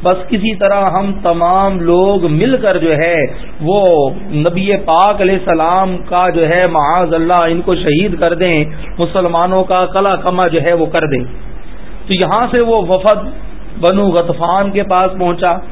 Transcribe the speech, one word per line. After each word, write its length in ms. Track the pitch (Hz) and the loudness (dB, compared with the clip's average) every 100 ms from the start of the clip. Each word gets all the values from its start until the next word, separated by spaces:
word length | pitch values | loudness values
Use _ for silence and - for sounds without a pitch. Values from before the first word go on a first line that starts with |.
بس 120 | 175 180 - | 0 0 0
کسی 260 | 214 214 214 | -2 -2 -2
طرح 340 | 202 202 190 175 | -2 0 0 0
ہم 140 | 202 196 | -2 -2
تمام 560 | 175 170 175 185 196 190 | -2 0 2 2 0 0
لوگ 520 | 170 175 190 202 170 | 0 2 2 2 0
مل 260 | 151 226 262 | 0 2 2
کر 200 | 208 180 | 0 0
جو 200 | 165 147 | 0 0
ہے 180 | 165 170 127 - - - | 0 0 -2 -4 -10 -6
وہ 220 | 156 202 190 160 135 98 - | 0 2 4 4 2 -2 -4
نبی 400 | 151 165 170 190 196 151 | 0 0 0 0 -2 2
پاک 360 | 165 202 208 | 2 2 2
علیہ 140 | 185 190 | 0 0
السلام 600 | 190 165 160 185 190 180 | 0 0 2 2 0 -4
کا 320 | - 175 180 | -2 0 0
جو 200 | 170 160 | 2 2
ہے 180 | 175 180 | 2 2
معاذ 460 | 165 147 175 170 | 2 2 0 0
اللہ 300 | 165 165 180 165 | 0 2 2 2
ان 140 | 165 | 0
کو 140 | 170 180 | 0 0
شہید 440 | 170 147 202 175 | 0 0 0 0
کر 140 | 170 | 0
دیں، 320 | 170 180 160 151 - - - | 0 0 0 -2 -6 -8 -4
مسلمانوں 680 | 170 196 180 170 180 190 | -2 0 0 0 2 0
کا 140 | 190 185 | 2 0
قلع 380 | 180 185 196 180 | 0 0 0 0
کما 320 | 180 185 180 | -2 0 0
جو 120 | 160 | 2
ہے 120 | 151 | 0
وہ 120 | 175 156 | 0 0
کر 160 | 165 | 0
دیں۔ 220 | 151 131 123 - - - - - - - - | -2 -2 -4 -8 -8 -8 -8 -10 -10 -10 -4
تو 60 | |
یہاں 340 | 185 170 208 240 | -2 0 0 0
سے 100 | 240 | 0
وہ 200 | 233 226 | 2 0
وفد 420 | 180 185 196 208 - - - - - - | 2 2 2 2 -2 -8 -8 -10 -10 -2
بنو 280 | 170 190 202 | 0 2 2
غطفان 640 | 170 170 147 170 185 202 | 2 0 -2 0 0 0
کے 120 | 208 | -2
پاس 360 | 196 180 190 190 | 0 2 0 0
پہنچا 320 | 180 170 175 170 - | -2 0 0 -2 -4